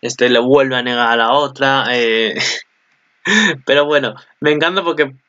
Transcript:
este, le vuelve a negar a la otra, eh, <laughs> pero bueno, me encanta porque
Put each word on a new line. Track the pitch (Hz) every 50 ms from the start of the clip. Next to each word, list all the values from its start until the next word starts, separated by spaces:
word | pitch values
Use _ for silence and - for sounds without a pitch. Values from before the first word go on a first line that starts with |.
este, | - 120 120 - 123 123
le | 123 117
vuelve | 120 127 135 143 135 135 131 123
a |
negar | 123 123 123 120 120 117
a | 117 117
la | 113 113 127
otra, | 143 147 135 131 - 139 135 135 135 123 110
eh, | 123 123 120 113 113 110 113 107 - - - - - - - _ _ _ _ _ _ _ _ _ _ _ _
<laughs> | - - 214 214 202 160 135 -
pero | - 135 147 147
bueno, | 147 147 143 135 117 107 - - _ _ _
me | - 151
encanta | 151 147 160 170 185 190
porque | 185 170 165 151 151 139 135 131 _